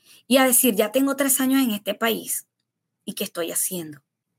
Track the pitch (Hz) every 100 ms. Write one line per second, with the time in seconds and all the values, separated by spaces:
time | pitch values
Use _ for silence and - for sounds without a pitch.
0 | _ - - 254 262 247 247 202 214 254
1 | 277 269 277 269 262 269 254 208 - 208
2 | 226 202 160 - - _ _ _ _ _
3 | - 196 196 - 170 170 - 185 156 143
4 | _ _ _